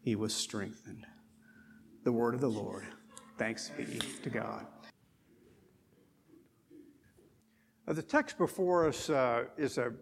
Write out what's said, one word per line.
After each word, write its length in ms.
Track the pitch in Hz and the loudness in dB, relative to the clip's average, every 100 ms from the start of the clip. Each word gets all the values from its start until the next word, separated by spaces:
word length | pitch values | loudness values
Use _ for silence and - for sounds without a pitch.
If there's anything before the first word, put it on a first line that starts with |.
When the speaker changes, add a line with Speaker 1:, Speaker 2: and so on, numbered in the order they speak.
Speaker 1:
he 140 | - | 0
was 180 | 104 110 | 0 0
strengthened. 720 | - - 107 98 - - 71 - - - _ - - - - - - | -4 -4 -6 -6 -10 -16 -16 -16 -20 -20 _ -20 -20 -20 -20 -20 -2
The 100 | - | 0
word 200 | 117 120 | 4 2
of 80 | 123 | 2
the 80 | 135 | 0
Lord. 380 | 107 98 98 110 - - - - - | 0 -4 -6 -10 -16 -20 -20 -20 -4
Thanks 320 | 110 113 - | -4 -4 -8
be 160 | - - 113 - - | -8 -6 -4 -6 -6
to 80 | - | -4
God. 360 | 113 110 110 - - - - _ _ _ - - - - _ _ _ _ _ _ - _ _ _ - - - _ - - _ _ _ _ _ - | -2 -4 -6 -12 -18 -20 -20 _ _ _ -20 -20 -20 -20 _ _ _ _ _ _ -20 _ _ _ -20 -20 -20 _ -20 -20 _ _ _ _ _ -6
Speaker 2:
Uh, 60 | |
the 100 | 156 | -6
text 360 | 156 294 - - | 2 2 2 0
before 480 | 175 - 180 180 160 | 0 2 4 6 6
us, 240 | 135 - | 2 2
uh, 400 | 143 127 117 127 - | 4 4 4 0 -2
is 180 | 139 - | -2 0
a 160 | 123 117 | -2 -4